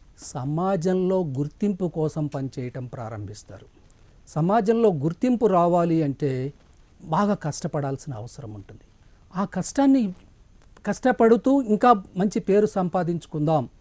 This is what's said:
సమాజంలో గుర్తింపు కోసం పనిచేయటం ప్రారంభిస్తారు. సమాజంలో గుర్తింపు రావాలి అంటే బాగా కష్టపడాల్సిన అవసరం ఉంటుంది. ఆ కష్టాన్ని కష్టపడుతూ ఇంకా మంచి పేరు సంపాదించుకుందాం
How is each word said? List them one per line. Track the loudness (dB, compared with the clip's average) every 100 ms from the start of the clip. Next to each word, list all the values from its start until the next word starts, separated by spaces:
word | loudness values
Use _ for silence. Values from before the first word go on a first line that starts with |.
| -20 -20
సమాజంలో | -12 -8 -4 -2 0 0 0 0 0 0
గుర్తింపు | -2 -4 -6 -2 -4 -2 -4
కోసం | -2 -4 -2 -4
పనిచేయటం | -4 -8 -8 -10 -8 -12
ప్రారంభిస్తారు. | -10 -10 -10 -12 -14 -18 -20 -20 _ _ _ -20 -20 -10
సమాజంలో | -2 0 2 2 4 4
గుర్తింపు | 2 -2 -2 0 2 2
రావాలి | 4 4 4 2 2
అంటే | 0 -2 -4 -2 -6 -10 _ _ _ _
బాగా | -4 0 0
కష్టపడాల్సిన | 0 -4 -6 -6 -4 -4 -6 -8
అవసరం | -10 -12 -14 -14
ఉంటుంది. | -14 -16 -20 -20 _ _ _ _ -6
ఆ | -4
కష్టాన్ని | -4 -4 2 4 4 2 -4 -18 _ _ -20 -20 -12 -6
కష్టపడుతూ | -2 0 4 6 6 4 2
ఇంకా | 2 2 4
మంచి | 4 0 -4 -2 -2
పేరు | 2 2 2
సంపాదించుకుందాం | 0 -2 -2 -2 -4 -6 -4 0 0 0 _